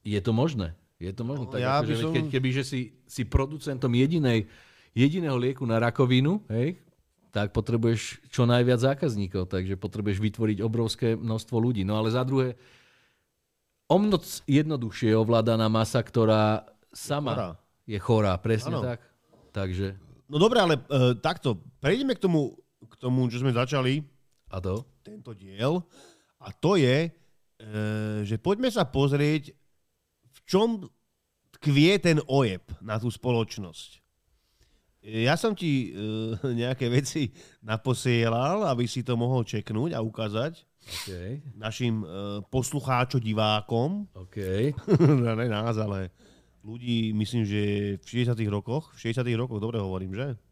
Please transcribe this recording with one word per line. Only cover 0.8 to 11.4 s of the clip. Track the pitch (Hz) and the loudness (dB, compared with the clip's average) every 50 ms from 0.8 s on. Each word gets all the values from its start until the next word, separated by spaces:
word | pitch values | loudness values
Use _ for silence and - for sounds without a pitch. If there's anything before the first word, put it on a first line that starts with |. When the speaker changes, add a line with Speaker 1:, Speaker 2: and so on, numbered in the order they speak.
| _ _ _ | _ _ _
Speaker 1:
Je | _ 85 92 | _ -10 -10
to | 95 - 117 | -8 -8 -8
možné. | 120 143 139 123 | -8 -6 -8 -8
Speaker 2:
No, | - | -6
Speaker 1:
Tak | - 127 | -4 -2
Speaker 2:
ja | 123 127 135 | 0 0 2
Speaker 1:
akože | 147 147 | 0 0
Speaker 2:
by | 151 151 | 0 -2
som | - - 160 | -2 -2 0
Speaker 1:
keď, | 160 - 156 151 | 0 -2 -2 0
kebyže | 135 131 131 131 127 139 131 | -2 -2 0 0 -2 -2 -4
si, | 131 143 127 123 113 _ _ _ | -4 -6 -6 -6 -8 _ _ _
si | _ - - 123 | _ -6 -6 -6
producentom | 101 - 135 135 143 156 147 - 147 135 123 135 127 | 0 0 0 0 0 -6 -8 -6 -6 -4 -2 0 2
jedinej, | 117 120 131 147 170 170 147 127 117 113 - - - - - _ _ _ _ _ | 4 4 4 4 4 2 4 4 4 2 0 -2 -12 -20 -20 _ _ _ _ _
jediného | _ 117 127 143 160 190 170 147 131 | _ 4 4 4 4 2 0 0 0
lieku | 123 123 131 135 - 135 | 0 0 -2 -2 -2 -2
na | 117 113 | 0 2
rakovinu, | 113 117 120 - - 135 123 127 127 131 151 196 214 - | 2 2 2 2 2 2 4 4 4 4 2 0 -2 -4
hej, | - 110 113 123 160 180 - _ _ _ _ _ _ _ _ _ _ | -4 -2 -2 0 -2 -4 -8 _ _ _ _ _ _ _ _ _ _
tak | - 104 104 101 | -4 -2 -2 0
potrebuješ | - - 101 - 117 113 113 117 113 107 - - - - _ - | -2 -4 -2 0 0 2 2 2 2 0 -2 -8 -12 -14 _ -6
čo | - - 123 | 0 2 4
najviac | 120 120 123 120 127 123 117 | 4 4 4 4 4 2 4
zákazníkov, | 123 135 143 139 185 143 113 104 98 90 - 95 90 92 | 2 0 0 0 -2 -2 0 -2 -4 -2 -2 -4 -4 -2
takže | - 92 92 95 98 | -2 -4 -2 -2 -6
potrebuješ | 98 - 98 - 107 101 104 98 98 107 | -6 -6 -8 -6 -4 -2 -2 0 0 0
vytvoriť | 107 - - 113 107 107 95 113 | -2 -2 0 0 0 0 0 -2
obrovské | 113 110 117 117 110 - - 131 113 113 | -2 0 0 -2 -2 -2 -2 0 -2 -2
množstvo | - - 110 110 110 | -2 -2 -4 -4 -4